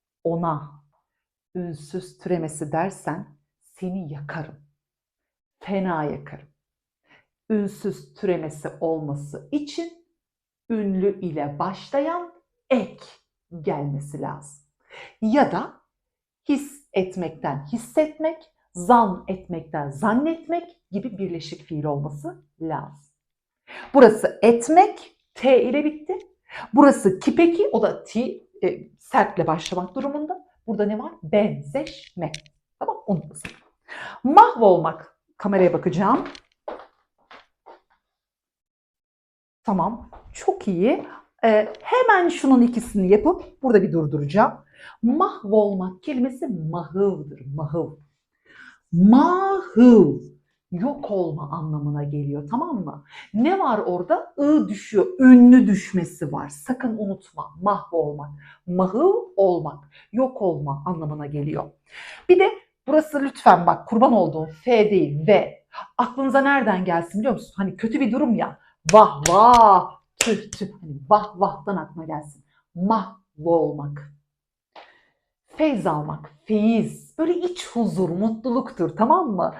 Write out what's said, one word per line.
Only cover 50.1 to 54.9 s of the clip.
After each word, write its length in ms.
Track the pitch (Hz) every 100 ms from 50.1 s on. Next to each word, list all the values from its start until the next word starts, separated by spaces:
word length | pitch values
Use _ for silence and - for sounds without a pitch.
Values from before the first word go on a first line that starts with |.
| - - _ _ _ -
yok 400 | 175 262 277 -
olma 400 | 196 165 156 143
anlamına 540 | 165 156 151 147 147
geliyor, 440 | 143 147 143 143 147
tamam 340 | 240 349 226
mı? 200 | 151 - _ - -
Ne 240 | 208 294 381
var 200 | 294 214
orada? 560 | - 180 180 349 - -
I 300 | 285 302 190
düşüyor, 380 | 202 -